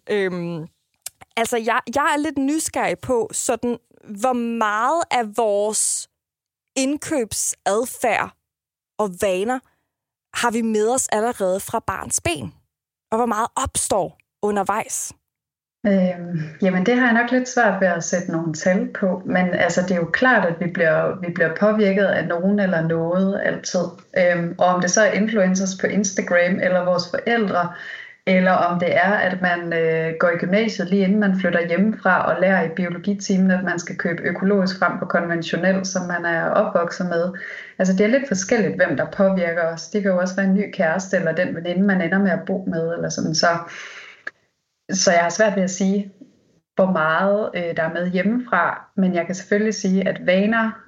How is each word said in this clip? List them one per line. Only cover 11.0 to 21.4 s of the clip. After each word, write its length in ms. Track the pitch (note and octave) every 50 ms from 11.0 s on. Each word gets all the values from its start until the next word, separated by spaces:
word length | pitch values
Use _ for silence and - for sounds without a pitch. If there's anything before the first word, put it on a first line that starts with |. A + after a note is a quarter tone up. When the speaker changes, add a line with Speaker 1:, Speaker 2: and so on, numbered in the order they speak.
| -
Speaker 1:
allerede 520 | - - G#3+ A3 A#3+ A#3+ - G3+ F#3 F#3 G3+
fra 200 | - - - A3+
barns 420 | - - F#3+ - - A#3+ - -
ben? 320 | - F4 E4+ - G#3 E3 - _ _ _ _ _ _ _ _ _ _ _
Og 60 | -
hvor 80 | A3+ B3
meget 220 | A#3 G#3 G#3+ A#3 - -
opstår 640 | - C4+ - - - - - B3+ G3 D#3+ D#3+ - _ _ _ _ _
undervejs? 720 | - G#3 G#3 G3+ F#3+ G3 G3 A3 - - - - - - - _ _ _ _ _ _ _ _ _ _ _ _ _ -
Speaker 2:
Øhm, 520 | G#3 G3 F#3+ F#3 F3+ F3 F3 F3 F3 F3 D#3 D#3 - - -
jamen, 240 | G3+ F#3 F#3 F#3 F#3
det 140 | A#3 B3 B3
har 60 | B3+
jeg 160 | A#3+ A3 A#3
nok 100 | B3 A#3+
lidt 180 | B3+ B3+ B3 -
svært 320 | - A#3+ A#3 G3+ F#3 F#3+
ved 60 | G3
at 160 | F3+ E3+ E3+ E3
sætte 280 | - G3 F3 F3 -
nogle 220 | E3 E3 E3 E3 D#3
tal 360 | - - F#3 F#3 G#3+ B3 B3+ - -
på, 220 | G#3 F#3 F3+ F3+ -
men 280 | - F#3 F3+ F#3 F3 F3
altså, 280 | - F3+ E3+ - F#3
det 100 | F3+ F#3+
er 40 | F#3
jo 140 | E3+ E3+ D#3+ -
klart, 320 | - B3+ B3+ B3 G#3+ F#3
at 120 | E3+ E3 -
vi 120 | F#3 E3+
bliver, 480 | - F3+ E3 D#3+ D#3 D#3+ E3 D#3+ - F#3+
vi 140 | F3 F3 E3+
bliver 220 | F3+